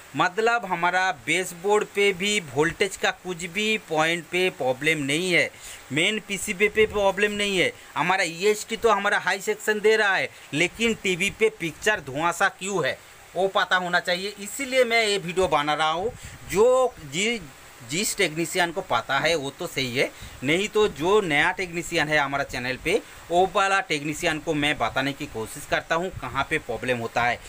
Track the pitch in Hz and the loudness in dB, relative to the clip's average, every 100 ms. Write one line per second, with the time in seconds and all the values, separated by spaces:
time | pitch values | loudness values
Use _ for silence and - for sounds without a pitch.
0 | - 135 175 180 226 233 190 175 175 185 | -8 0 0 2 2 0 -2 -2 0 2
1 | 185 147 151 170 180 170 196 208 196 202 | 0 -2 -2 -2 -2 -4 2 2 2 2
2 | 202 175 202 208 151 127 160 - 202 - | 2 2 0 -2 -2 0 0 0 -2 0
3 | 202 - 180 170 180 190 214 220 - 156 | -4 -2 -8 -8 -6 -2 0 -2 0 0
4 | 160 170 151 180 185 180 175 127 156 156 | 2 0 -2 0 0 0 -2 0 0 0
5 | 139 156 185 160 123 - - - - 139 | 0 -2 2 2 0 -4 -16 -18 -6 -2
6 | 196 214 - 190 - 180 208 214 214 208 | 0 -2 -4 -6 -6 0 2 4 2 4
7 | 196 185 208 208 202 185 131 - - 135 | 0 2 0 0 0 2 0 -2 -8 -2
8 | 170 190 170 165 202 214 - 226 226 196 | 0 2 0 0 2 2 -2 0 2 4
9 | 202 196 180 196 214 208 - 214 214 220 | 2 2 0 -2 -2 -2 -2 2 4 4
10 | 208 175 127 - - 143 175 - 226 214 | 4 2 -2 -6 -6 -2 0 0 0 0
11 | 196 175 196 - 220 220 165 - 214 214 | -2 0 -2 2 0 2 -6 -2 0 0
12 | 135 139 170 165 196 - 190 190 131 98 | -2 -2 -2 2 0 0 -4 0 0 -2
13 | - - - 165 190 196 180 185 180 175 | -10 -20 -8 -2 0 2 2 0 2 0
14 | 180 175 202 202 208 - 262 262 233 233 | 0 -2 -4 -8 -12 -8 0 2 4 4
15 | 214 202 165 180 180 151 151 151 156 165 | 2 0 0 0 2 2 2 2 2 0
16 | 220 - - - - 175 247 254 247 - | -4 -6 -14 -16 -4 4 6 6 2 -2
17 | 147 156 220 233 143 - - - 120 160 | -6 -2 0 -2 -8 -18 -20 -20 -6 -2
18 | 220 - 170 156 165 180 170 190 - 117 | -2 0 -2 0 -2 0 -2 -2 -2 -2
19 | - 135 156 165 135 - - 139 131 123 | 0 0 2 0 -2 -8 -8 -4 -2 0
20 | 285 - - - 131 175 208 214 208 139 | -2 -4 -16 -6 0 0 0 2 2 0
21 | 175 214 180 147 170 185 180 170 - 165 | 2 2 4 2 2 0 -6 -6 -2 -2
22 | 151 151 135 139 135 131 123 127 156 175 | 2 2 2 -2 -4 -4 -6 -4 0 0
23 | - - - 175 185 208 196 196 190 151 | -2 -14 0 2 4 4 2 2 0 -4
24 | 151 147 170 156 165 151 147 127 113 131 | -4 -2 -2 -2 -2 0 0 0 -2 -2
25 | 135 135 143 110 110 147 - 160 - 165 | -4 -4 -8 -8 -8 -10 -4 -4 0 -2
26 | 185 - 127 131 143 160 - 110 123 120 | -2 -8 -6 -4 -2 -4 -4 -4 -2 -2
27 | 113 120 120 110 | -2 0 0 -2